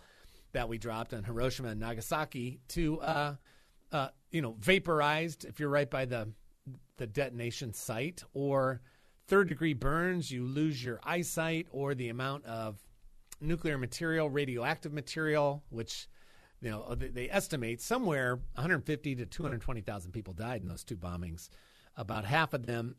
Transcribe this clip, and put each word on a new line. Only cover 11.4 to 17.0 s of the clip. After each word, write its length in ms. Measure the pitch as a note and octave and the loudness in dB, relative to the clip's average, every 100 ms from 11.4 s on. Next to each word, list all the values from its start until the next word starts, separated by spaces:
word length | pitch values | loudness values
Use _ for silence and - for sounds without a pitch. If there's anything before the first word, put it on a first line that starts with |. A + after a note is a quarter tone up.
| D#3+ D#3+ E3+ | 2 0 -2
or 240 | C3+ C#3 | -2 0
the 140 | C3 A#2+ | 0 -2
amount 360 | A#2+ C3 C#3+ C3 | -2 -2 -4 -6
of 320 | A2+ A2 G2 - - - - - - | -4 -4 -6 -14 -20 -20 -20 -18 -4
nuclear 380 | D3 C3 E3 C#3 | 0 2 2 0
material, 500 | B2 - E3 D#3+ D3+ | -2 -2 2 2 2
radioactive 640 | C#3 C#3 A#2+ B2 D#3 E3 | 2 0 0 0 0 -2
material, 680 | D3 C3 D#3+ D#3 D3+ C#3+ C#3+ - | -6 -4 -2 4 6 4 2 -4
which, 380 | A#2 A2+ - - - - - - - | -6 -6 -8 -12 -18 -20 -20 -20 -8
you 100 | A#2+ | -4
know, 240 | G#2+ - | -4 -4
they, 140 | B2 | -4